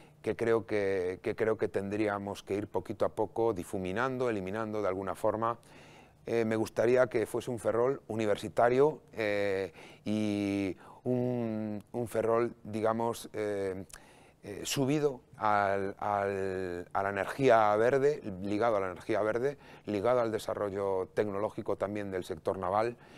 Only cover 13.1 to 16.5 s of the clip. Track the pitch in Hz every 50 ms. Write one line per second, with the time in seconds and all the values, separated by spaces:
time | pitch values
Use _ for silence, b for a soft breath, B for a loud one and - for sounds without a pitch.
13.1 | 110 - - - - 104 107 104 104 98 98 95 92 95 92 - B B B B
14.1 | B B B B B _ - 95 98 80 - - - 143 135 131 147 156 143 143
15.1 | 127 123 - _ - - 101 107 104 101 101 98 98 98 98 98 - - - 104
16.1 | 104 101 101 101 101 95 95 95